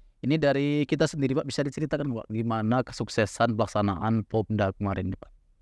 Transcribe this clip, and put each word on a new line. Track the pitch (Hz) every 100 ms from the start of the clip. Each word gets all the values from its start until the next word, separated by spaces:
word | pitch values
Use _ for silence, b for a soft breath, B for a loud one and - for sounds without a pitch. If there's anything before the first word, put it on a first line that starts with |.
| - _
Ini | 123 156
dari | 143 139 143 147 143
kita | 143
sendiri, | 156 147 135 135
Pak, |
bisa | 139 -
diceritakan, | 139 139 151 147 143
Pak, | 113 -
gimana | 110 117 113 107 127
kesuksesan | - - 120 - 104 - 117
pelaksanaan | 107 107 107 101 90 110 113
Popda | 104 110 101 107 98
kemarin, | - 101 92 92
Pak? | - - - _ _